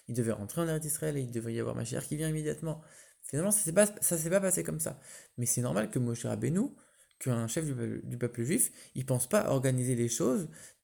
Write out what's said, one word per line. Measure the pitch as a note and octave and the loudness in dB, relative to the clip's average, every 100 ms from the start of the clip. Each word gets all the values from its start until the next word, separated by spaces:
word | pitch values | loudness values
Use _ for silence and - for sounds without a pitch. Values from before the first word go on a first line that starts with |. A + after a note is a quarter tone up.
| - | -4
Il | |
devait | A#2+ A2+ | 0 0
rentrer | G#2 G2+ E3+ | 0 -4 -2
en | E3 | 0
Eretz | D#3 | 0
Israël | D#3 - D#3 C#3+ | -2 -2 -2 -2
et | |
il | B2 | -2
devait | A#2 A2+ | -4 -2
y | A2+ | -2
avoir | A#2 A#2 | -2 -2
Mashiach | A2+ A#2 - | -4 -4 -4
qui | D3+ | -2
vient | D#3+ | -2
immédiatement. | D#3 D3+ D#3 D#3+ D#3 - - - _ | 0 -2 -2 -4 -6 -10 -20 -20 _
Finalement, | - C#3 G3 | -6 -2 2
ça | G#3 | 2
s'est | D#3+ | 4
pas, | F#3 G#3 G#3 | 6 4 4
ça | - E3+ | 0 2
s'est | D#3+ | 2
pas | F#3+ | 2
passé | F#3+ F3 | 4 2
comme | D#3+ D#3 | 0 -4
ça. | - - - - - - | -4 -6 -14 -20 -12 -2
Mais | A#2+ | 0
c'est | - | 2
normal | B2 F#3 G#3+ | 2 0 0
que | C3 | 0
Moshe | A#2+ A#2 A2+ | 0 0 -2
Rabbeinu, | G#2+ B2 F3+ C#4 - - _ _ - | 0 2 2 0 -4 -20 _ _ -6
qu'un | C3 A#2 A2+ | -2 0 0
chef | E3 | -2
du | D#3 | -2
peuple, | B2+ A2+ A2 | -2 -4 -4
du | - A#2+ | -6 -4
peuple | A#2+ A#2+ | -4 -2
juif, | A#2 A3 - - - - | 0 2 2 -2 -10 -6
il | C3 | 0
pense | B2+ - | 0 2
pas | G#3+ | 2
à | - | 4
organiser | C3+ C3 B2+ B2 | 2 2 2 2
les | A#2+ A#2 | 2 0
choses | - G3+ A#3+ D#3+ - - - | 2 2 0 -2 -10 -20 -4